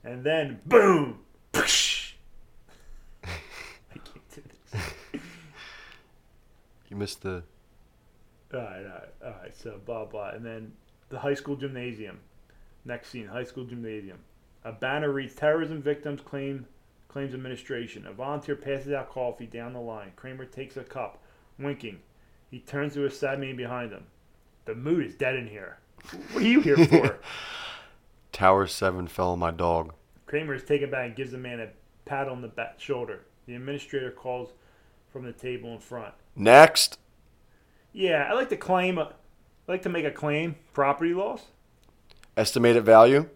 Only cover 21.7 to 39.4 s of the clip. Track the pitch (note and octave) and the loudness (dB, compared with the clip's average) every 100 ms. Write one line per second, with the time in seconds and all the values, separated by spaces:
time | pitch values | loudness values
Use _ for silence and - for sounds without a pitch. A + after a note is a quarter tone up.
21.7 | C#3 A2+ F#2+ - _ _ _ _ B2+ - | -8 -12 -16 -20 _ _ _ _ -20 -10
22.7 | C#3+ D3 D3 C#3 C#3 C#3 C#3 C3+ B2 A#2+ | -6 -6 -2 -4 -2 -4 -4 -8 -8 -8
23.7 | B2 A#2 F#2+ - _ _ _ _ _ - | -8 -8 -12 -20 _ _ _ _ _ -12
24.7 | A2+ C#3 E3+ A#2 - B2+ C3 A2 G#2 F#2 | -8 -2 -2 -2 -4 -2 -2 -8 -14 -18
25.7 | - _ - - - - - A3 B3+ E3 | -20 _ -20 -20 -18 -10 0 4 6 6
26.7 | C#3+ D#3+ E3 A2 - - - - - - | 6 8 8 6 -2 -12 -14 -12 -12 -14
27.7 | - - - _ _ _ - F#2+ G2 F#2+ | -16 -20 -20 _ _ _ 4 6 6 2
28.7 | - F#2+ F#2 F2 - F2+ F2 E2+ E2 F2 | 0 -2 -2 -8 -2 -2 0 -2 0 0
29.7 | E2 D#2+ - _ - - D3 D#3 C3 - | 0 -2 -14 _ -20 -8 -8 -6 -10 -2
30.7 | D3 C#3 C3 B2 A2 C3 B2+ B2+ A#2+ G#2+ | -2 -2 -6 -8 -10 -12 -10 -12 -12 -12
31.7 | - _ _ - C3+ C3+ B2 A#2+ A2+ A#2 | -16 _ _ -10 -6 -6 -8 -12 -10 -10
32.7 | - - B2+ A2+ G2 _ _ - A#2+ C3+ | -12 -8 -6 -6 -12 _ _ -18 -14 -10
33.7 | C#3+ - C#3 B2+ - B2+ B2 - - _ | -10 -8 -8 -8 -10 -8 -8 -10 -18 _
34.7 | _ _ _ _ C3+ B2 A#2 B2+ B2 A#2 | _ _ _ _ -14 -14 -12 -10 -10 -12
35.7 | A2 - A#2+ G#2 - _ - G#2 C3 D#3+ | -16 -14 -14 -14 -20 _ 0 12 12 12
36.7 | - - - _ _ _ _ _ _ _ | 10 0 -4 _ _ _ _ _ _ _
37.7 | _ _ G#3 F#3 D#3 C#3+ A#3+ C4 - - | _ _ -2 2 2 2 0 0 -4 0
38.7 | F#3 F#3 F3+ D3 - - _ | 2 2 -2 -4 -8 -20 _